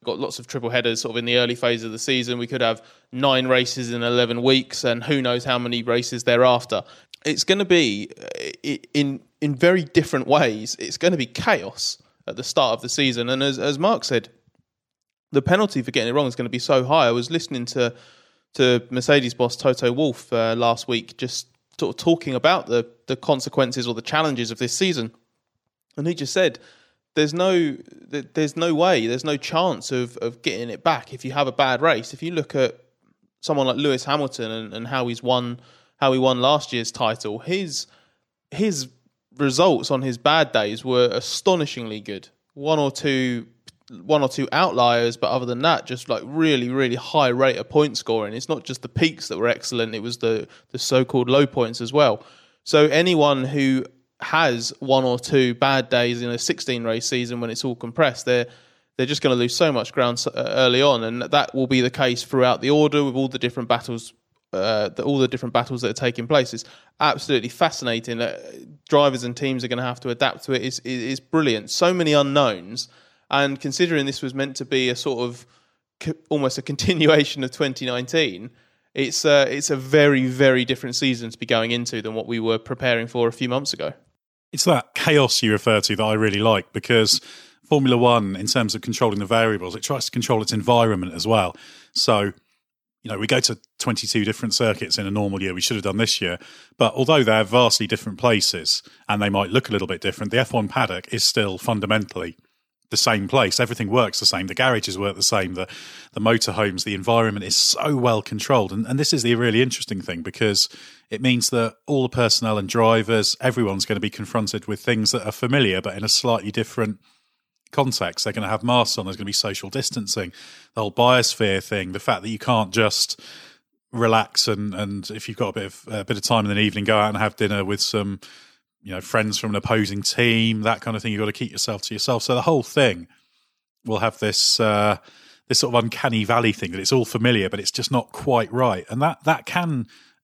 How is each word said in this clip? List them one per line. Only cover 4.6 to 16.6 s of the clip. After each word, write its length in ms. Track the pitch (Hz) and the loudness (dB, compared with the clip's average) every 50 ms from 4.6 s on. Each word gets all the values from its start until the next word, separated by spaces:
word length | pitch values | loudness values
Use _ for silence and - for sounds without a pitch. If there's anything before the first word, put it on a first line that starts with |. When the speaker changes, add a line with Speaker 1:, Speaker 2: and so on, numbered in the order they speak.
| 127 - - - - | 2 -2 -10 -4 -2
Speaker 1:
and 200 | 123 117 120 120 | -2 -2 -2 -2
who 180 | - 151 139 | -2 -2 0
knows 240 | 127 123 120 123 120 | 0 0 -2 -2 0
how 140 | 135 127 120 | -2 -2 0
many 240 | 120 120 120 120 113 | 0 -2 -4 -4 -2
races 400 | 120 117 120 120 - 131 120 120 | 0 0 0 0 -4 -8 -2 2
thereafter. 600 | 127 120 120 127 127 123 120 120 - 113 98 - - - - _ _ - _ _ | 2 6 6 8 6 6 4 2 -2 -4 -4 -4 -6 -20 -20 _ _ -20 _ _
It's 180 | 151 147 104 - | -4 -2 -2 2
gonna 220 | - 185 196 202 | 2 2 0 4
be, 440 | 180 180 170 156 117 101 101 107 - - - | 4 4 4 4 2 0 -2 -6 -10 -14 -16
uh, 300 | - - - - - 67 - - - | -14 -12 -10 -10 -10 -10 -12 -8 -6
i-, 140 | 143 139 - - _ _ | -6 -6 -6 -8 _ _
in, 280 | 147 143 139 139 - - _ _ _ | 0 0 0 -2 -8 -12 _ _ _
in 140 | - 147 143 | -4 -4 0
very 280 | 127 170 175 185 185 160 | 4 4 4 4 4 0
different 440 | 135 _ 170 156 - - 135 - | 2 _ 0 0 2 -2 -4 2
ways, 480 | - 139 151 151 120 107 107 110 - - - | 2 4 4 4 2 0 -4 -8 -10 -10 -10
it's 180 | 107 - - | -10 -10 -8
gonna 200 | - - 180 180 | 0 0 0 2
be 100 | 156 127 | 0 -4
chaos 760 | 120 - - - 240 208 131 87 95 - - - - - - _ _ _ _ _ | -6 -6 -4 0 0 0 0 -2 -10 -8 -6 -6 -6 -6 -8 _ _ _ _ _
at 80 | - 104 | -12 -10
the 80 | 107 120 | -10 -8
start 300 | - - 156 139 120 110 | -2 0 0 2 2 0
of 80 | 117 | -2
the 80 | - 123 | -4 -6
season. 400 | - - 143 131 120 120 117 120 | -2 0 0 0 0 -2 -2 -2
And 140 | 131 131 139 | -2 0 0
as, 160 | 139 135 127 | -2 -2 -2
as 180 | 101 143 147 | -2 -2 -2
Mark 260 | 139 170 208 226 - - | 0 0 0 0 0 -2
said, 260 | - 139 117 - - _ _ _ _ _ _ _ _ _ _ _ _ _ _ _ _ _ _ _ _ | -2 -2 -2 -2 -4 _ _ _ _ _ _ _ _ _ _ _ _ _ _ _ _ _ _ _ _
the 120 | - 143 131 | 0 0 2
penalty 400 | - 175 196 214 196 - 139 120 | 4 2 2 2 0 0 -4 -4
for 80 | - | -2
getting 180 | - 135 110 117 | -2 -2 0 0
it 60 | 120 | 0
wrong 120 | 147 147 | 0 0
is 80 | 127 123 | 0 -2
gonna 140 | - 123 120 | -4 -6 -6
be 100 | 101 | -6
so 240 | 123 | -6